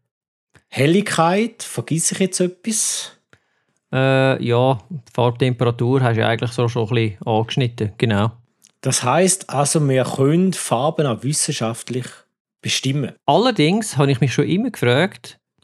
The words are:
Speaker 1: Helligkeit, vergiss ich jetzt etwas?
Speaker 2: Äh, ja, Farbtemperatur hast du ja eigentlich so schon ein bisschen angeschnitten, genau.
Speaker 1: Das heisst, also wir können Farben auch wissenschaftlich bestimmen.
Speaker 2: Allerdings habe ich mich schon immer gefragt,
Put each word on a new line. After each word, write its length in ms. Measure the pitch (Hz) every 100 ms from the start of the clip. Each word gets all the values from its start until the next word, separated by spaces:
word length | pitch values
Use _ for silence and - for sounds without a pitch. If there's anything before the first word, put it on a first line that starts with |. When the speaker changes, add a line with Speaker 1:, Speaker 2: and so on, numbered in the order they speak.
| _ _ _ _ _ _ _
Speaker 1:
Helligkeit, 920 | - 143 196 208 - 165 196 226 -
vergiss 480 | - - - 160 -
ich 80 | 185
jetzt 220 | 185 -
etwas? 720 | 180 - 226 214 - - - - _ _ _ _ _ _ -
Speaker 2:
Äh, 500 | 131 135 135 135 131
ja, 360 | 120 117 131 127 - 160 -
Farbtemperatur 880 | - 120 120 131 120 120 120 120 135
hast 140 | 123 113
du 40 |
ja 80 | 113
eigentlich 240 | 117 120
so 140 | - 117
schon 200 | 120 104
ein 60 |
bisschen 320 | 120 110 98 120
angeschnitten, 680 | 110 117 - 120 - 107 -
genau. 340 | 117 101 110 - _ _ _ _
Speaker 1:
Das 220 | 135 -
heisst, 480 | 123 151 185 - -
also 360 | 135 139 160 143
wir 180 | 131
können 480 | - - 139 170 190
Farben 520 | - - 117 151 165 143
auch 160 | 107
wissenschaftlich 840 | 131 156 - 139 113 117 - 123 - - _ _ _ _
bestimmen. 500 | - - 135 143 120 - -
Speaker 2:
Allerdings 720 | 160 254 202 151 214 - 135
habe 120 | 139
ich 80 | 135
mich 120 | 135
schon 140 | - -
immer 220 | 180 247
gefragt, 680 | - 120 127 190 - - - _ _